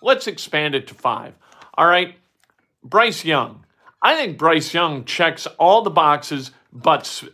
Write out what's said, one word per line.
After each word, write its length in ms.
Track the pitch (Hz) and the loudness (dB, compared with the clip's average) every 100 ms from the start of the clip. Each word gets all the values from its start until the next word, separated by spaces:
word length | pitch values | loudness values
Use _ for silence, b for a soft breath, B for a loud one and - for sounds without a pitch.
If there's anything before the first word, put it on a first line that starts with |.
Let's 260 | 240 262 226 | 0 0 -2
expand 480 | 165 - 151 151 139 | -10 -6 -4 -2 -4
it 120 | 135 | -6
to 60 | |
five. 400 | - 123 110 - - B B B | -6 -4 -4 -8 -20 B B B
All 140 | - 170 | 2 4
right, 280 | 180 180 - _ _ _ _ _ _ | 4 0 -8 _ _ _ _ _ _
Bryce 400 | 127 196 233 - 160 | -2 2 2 0 -2
Young. 400 | 147 113 - _ b b b | -2 -2 -8 _ b b b
I 140 | 233 320 | 0 2
think 220 | 233 139 | -2 0
Bryce 360 | 160 160 160 | 2 2 0
Young 320 | 170 170 139 123 | -2 -2 -4 -8
checks 420 | - 165 165 - - | -2 -2 -2 -10 0
all 240 | 165 220 | 4 4
the 80 | 208 | 2
boxes 600 | 165 151 147 - 143 131 b b | 2 2 0 -4 -10 -10 b b
but 300 | 123 160 143 | -4 0 0
s-, 240 | - - - | -2 -14 -14